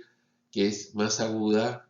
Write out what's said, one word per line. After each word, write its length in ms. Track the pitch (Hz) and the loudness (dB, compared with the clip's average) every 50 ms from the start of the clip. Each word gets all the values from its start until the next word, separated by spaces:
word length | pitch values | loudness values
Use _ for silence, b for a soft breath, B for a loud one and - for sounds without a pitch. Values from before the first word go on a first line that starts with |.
| B B B B B B B _ _ _ | B B B B B B B _ _ _
que 160 | - 101 101 104 | -2 0 0 0
es 280 | 104 - - - - | 0 -2 -8 -10 -4
más 240 | 104 104 110 - - | -2 -2 0 0 0
aguda 680 | 117 113 110 110 107 107 107 107 113 123 - - - _ | -2 -2 -2 0 2 2 4 4 2 0 -2 -6 -12 _